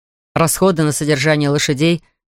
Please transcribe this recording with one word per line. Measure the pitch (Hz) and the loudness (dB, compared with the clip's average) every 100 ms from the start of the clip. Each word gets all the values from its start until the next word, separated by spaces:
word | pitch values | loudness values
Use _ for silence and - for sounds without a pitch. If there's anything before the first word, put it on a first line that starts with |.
| _ _ _ | _ _ _
Расходы | 160 165 - 190 165 | -2 -2 2 0 2
на | 151 | -2
содержание | 139 151 147 156 151 143 | -2 -2 0 0 0 0
лошадей | 147 - 139 165 170 - _ _ | 0 -2 0 0 0 -6 _ _